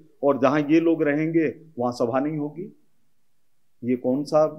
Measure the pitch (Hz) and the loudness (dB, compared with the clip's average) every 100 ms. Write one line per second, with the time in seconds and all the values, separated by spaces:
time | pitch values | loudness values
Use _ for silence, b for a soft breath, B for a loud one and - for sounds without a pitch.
0 | - - 139 139 131 151 143 160 165 156 | -20 -4 0 2 2 2 4 2 4 0
1 | 151 147 156 165 151 - - - 123 123 | 0 0 0 0 0 -4 -14 -6 -4 -2
2 | 120 131 147 156 147 156 208 - _ _ | -2 -2 -2 -4 -8 -10 -14 -16 _ _
3 | _ _ _ _ _ _ _ - 120 123 | _ _ _ _ _ _ _ -10 -4 -2
4 | 127 131 147 156 156 | 0 -2 0 2 2